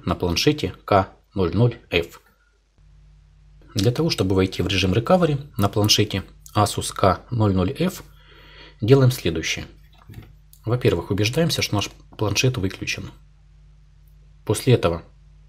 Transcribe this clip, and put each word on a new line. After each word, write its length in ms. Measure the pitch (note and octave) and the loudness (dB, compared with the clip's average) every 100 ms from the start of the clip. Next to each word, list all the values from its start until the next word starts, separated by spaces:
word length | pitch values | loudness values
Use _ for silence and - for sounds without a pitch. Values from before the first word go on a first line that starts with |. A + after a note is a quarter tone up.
на 100 | - | -4
планшете 600 | - F2 E2+ D3+ D3+ F#2 - | -2 -2 0 0 0 -4 -8
К 240 | - G2+ - - _ | 0 0 0 -8 _
ноль 240 | G2 F2 F#2 | -2 -2 2
ноль 220 | A#2+ - - | 0 0 -4
Ф. 300 | F2 E2 - _ _ _ _ _ _ _ - - - _ _ - - - | -4 -4 -12 _ _ _ _ _ _ _ -20 -20 -20 _ _ -20 -20 -8
Для 160 | A2 G#2+ | -2 0
того, 200 | B2 D#3+ | 0 -2
чтобы 260 | - F#2+ F#2+ | -2 0 2
войти 240 | F#2+ - | 0 -2
в 80 | F2+ | -2
режим 240 | F#2+ F#2+ | 0 0
recovery 580 | F#2 - F#3 E3 C#3 - - | 0 2 2 2 -2 -6 -2
на 140 | G2+ | -2
планшете 540 | G#2+ G#2 - G#2 G2 - - - | 0 2 2 0 -2 -10 -18 -6
Asus 380 | - G#2 - - | 0 0 0 -8
К 320 | - G2 F2 - | 0 2 2 -4
ноль 240 | A#2 G#2+ | -2 0
ноль 180 | F#2+ F#2 | 2 -2
Ф, 300 | - F3 - - - - - - - - - | -2 -4 -4 -16 -20 -20 -20 -20 -20 -20 -6
делаем 300 | G#2+ C3+ B2 | 4 6 6
следующее. 540 | - - D#2+ - - - - - - - - - - _ - - | 2 -4 -4 -6 -8 -10 -20 -20 -20 -20 -20 -20 -20 _ -12 -4
Во-первых, 440 | B2 A2+ F2 - | 0 2 0 -2
убеждаемся, 520 | G2 G#2 C3 E3 - | -2 0 0 0 -2
что 140 | - G#2 | -2 -4
наш 120 | - - - - | -4 -10 -20 -4
планшет 400 | G#2 G2 B2+ B2+ | -2 0 0 0
выключен. 520 | F#2+ - - - - - - _ - - - - - - - - - - | -4 -6 -8 -8 -10 -18 -20 _ -20 -20 -20 -20 -20 -20 -20 -20 -20 -18
После 300 | - A2 - | -4 -2 2
этого 280 | A#2 F2 E2 - - - - | 4 2 -2 -8 -20 -20 -20